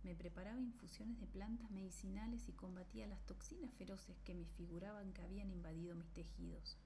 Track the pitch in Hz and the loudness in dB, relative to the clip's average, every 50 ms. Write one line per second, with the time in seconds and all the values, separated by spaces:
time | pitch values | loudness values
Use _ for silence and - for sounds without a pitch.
0 | - 180 175 165 165 175 165 180 185 202 226 254 254 240 233 - - 175 - - | 0 -2 -2 0 0 -2 0 0 0 0 4 4 4 4 2 0 -4 -6 -4 0
1 | 214 220 240 233 202 196 - 196 196 214 226 233 233 220 208 190 190 185 175 - | 2 2 2 2 2 0 0 0 4 4 4 4 4 2 2 2 2 0 0 0
2 | - 190 190 202 220 226 233 233 - - 175 - - 185 180 180 185 180 - 220 | 0 2 2 4 4 4 4 4 2 0 -2 -2 -2 -2 -2 -2 -4 -4 -2 -2
3 | 214 208 202 - - - 175 - - - 311 359 330 247 - - 190 185 196 185 | -2 0 0 -2 -2 -2 -2 -2 -2 -4 -2 -2 -2 -2 -2 -4 -4 -2 -2 -4
4 | - - 185 - - - 180 175 170 165 - - 175 170 170 170 185 202 208 208 | -4 -6 -8 -6 -4 -2 0 0 0 0 -2 -2 -2 0 0 0 0 -2 -2 -2
5 | 202 190 185 - 175 175 190 196 202 196 185 175 170 165 160 165 165 175 170 170 | -2 -2 -2 -2 -2 0 0 2 2 2 2 2 2 2 2 2 2 2 2 0
6 | 170 165 - - 170 170 - - 175 170 170 - - - - - - | -2 -2 -2 -2 -2 -2 -2 0 0 0 0 -2 -2 -4 -4 -6 -8